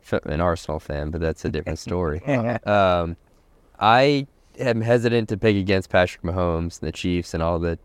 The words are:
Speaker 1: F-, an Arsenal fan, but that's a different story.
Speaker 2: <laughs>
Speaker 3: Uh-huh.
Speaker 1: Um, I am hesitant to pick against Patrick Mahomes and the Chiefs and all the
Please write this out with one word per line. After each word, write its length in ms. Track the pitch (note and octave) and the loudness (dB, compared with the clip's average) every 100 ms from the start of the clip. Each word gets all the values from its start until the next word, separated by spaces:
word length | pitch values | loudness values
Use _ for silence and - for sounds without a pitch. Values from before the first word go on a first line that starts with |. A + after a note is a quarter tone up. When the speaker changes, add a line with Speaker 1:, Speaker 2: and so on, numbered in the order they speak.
Speaker 1:
F-, 200 | - G2 - | -2 -4 -2
an 140 | D2+ | -2
Arsenal 380 | F2 E2 - D#2 | 0 -2 -4 -8
fan, 300 | - D2 D2+ | -6 -6 -6
but 100 | D#2+ | -4
that's 240 | E2 D#2 | -4 -4
a 40 | E2 | -4
different 280 | D2+ D2+ D#2 | -6 -6 -8
story. 420 | - F2 E2+ D2 | -6 -4 -2 -4
Speaker 2:
<laughs> 20 | C#3 | -2
Speaker 3:
Uh-huh. 440 | C3+ A2+ A2+ - | -2 -2 -4 0
Speaker 1:
Um, 460 | G#2 F#2+ F2+ E2+ E2 _ _ _ _ _ _ | 2 4 2 -2 -6 _ _ _ _ _ _
I 460 | G#2 A#2 C#3 C#3+ C#3 _ _ - | 4 4 4 2 -2 _ _ -6
am 220 | C3 A2+ | -2 0
hesitant 460 | A2+ A#2+ A#2 A#2 A2 | 2 2 4 0 0
to 60 | G2+ | 0
pick 200 | A2+ G2+ | 2 2
against 340 | F#2+ F#2+ F2+ | 2 0 2
Patrick 320 | F#2+ F2+ - | 2 2 0
Mahomes 580 | F2 F#2 F2 E2 E2+ - | -4 -2 0 0 -4 -6
and 80 | D#2 | -8
the 40 | |
Chiefs 420 | - F#2 F2 E2+ | -6 -2 -2 -2
and 80 | E2 | -2
all 160 | E2 E2+ | 0 0
the 200 | E2+ E2 | -2 -4